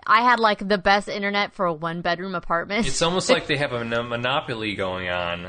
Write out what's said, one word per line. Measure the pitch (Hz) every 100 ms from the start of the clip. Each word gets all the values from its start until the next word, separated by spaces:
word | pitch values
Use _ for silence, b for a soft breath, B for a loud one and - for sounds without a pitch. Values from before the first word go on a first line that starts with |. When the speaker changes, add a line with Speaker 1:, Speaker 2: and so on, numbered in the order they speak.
| -
Speaker 1:
I | 214
had, | 247 233
like, | 220 208 196
the | 208
best | 196 202 196
internet | 208 202 202 202
for | - 180
a |
one-bedroom | 156 165 170 175 170 190
apartment. | 180 - 170 165 208 170
Speaker 2:
It's | -
almost | 170 185 -
like | 165 -
they | 139
have | 143
a | 120
mon-, | 117 117 120
monopoly | 117 123 135 123 113 107
going | 95 95 92 90
on. | 90 87 87